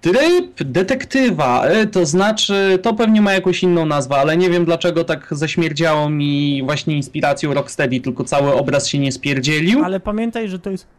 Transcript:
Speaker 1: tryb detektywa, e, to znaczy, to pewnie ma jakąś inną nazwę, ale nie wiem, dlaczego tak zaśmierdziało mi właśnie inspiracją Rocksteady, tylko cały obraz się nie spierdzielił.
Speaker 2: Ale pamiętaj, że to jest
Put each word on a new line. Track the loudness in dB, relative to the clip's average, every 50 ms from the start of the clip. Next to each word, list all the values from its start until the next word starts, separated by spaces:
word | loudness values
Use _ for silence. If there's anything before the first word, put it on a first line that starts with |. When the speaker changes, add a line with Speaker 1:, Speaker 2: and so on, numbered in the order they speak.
Speaker 1:
tryb | 0 2 2 4 4 4 2 2 0 -2 -6 -8 -6
detektywa, | -2 -2 0 0 0 -2 -4 -4 -2 0 2 2 2 2 0 0 2 2 2 2
e, | 2 2 2 0
to | 0 0 0 0
znaczy, | 2 2 2 2 2 0 0 0 0 0 2 2 2 2 2
to | 0 0 0
pewnie | 0 2 4 4 4
ma | 4 4 2
jakąś | 0 0 0 0 0 2
inną | 2 2 2 2
nazwę, | 0 0 -2 -2 0 0
ale | 2 2 2 2
nie | 2 2 2
wiem, | 2 2 2
dlaczego | 2 0 0 0 0 0 0 -2
tak | -2 -4 -6 -6 -8
zaśmierdziało | -6 -4 -4 -2 -2 -2 -2 -2 -2 -2 0 0 0 0 0 -2
mi | -2 -2 -2 0 0 0 0 -2 -2 -2 -2
właśnie | -4 -4 -4 -4 -4 -2
inspiracją | -4 -4 -6 -6 -2 0 0 0 0 -2 -2 -2
Rocksteady, | -2 -4 -4 -4 -2 -2 -2 -2 -2
tylko | -4 -4 -6 -6 -4
cały | -2 0 0 2 2 2
obraz | 0 0 0 0 0 0
się | 0 -2 -2
nie | -2 -2
spierdzielił. | -4 -4 -4 -4 -2 -2 0 0 0 2 2 2 2 2 2
Speaker 2:
Ale | 0 -2 -4
pamiętaj, | -4 -4 -4 -4 -4 -4 -4 -4 -6 -6
że | -6 -8
to | -6 -8
jest | -8 -8 -10 _ _